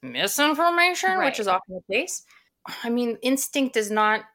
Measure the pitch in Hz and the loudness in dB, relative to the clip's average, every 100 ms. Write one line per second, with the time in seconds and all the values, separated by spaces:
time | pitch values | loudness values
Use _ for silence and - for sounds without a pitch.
0 | 131 123 190 - 294 302 339 339 349 349 | -10 -4 -2 2 2 4 2 4 2 2
1 | 381 370 277 254 202 185 - 185 - 202 | 0 2 0 0 0 0 -2 -12 -4 -4
2 | 359 - - - _ _ - - 233 240 | -4 -8 -14 -20 _ _ -16 -8 -2 0
3 | 240 214 247 269 - 285 262 233 214 214 | 0 -2 0 0 0 -2 0 0 0 2
4 | 214 214 - | 2 2 -4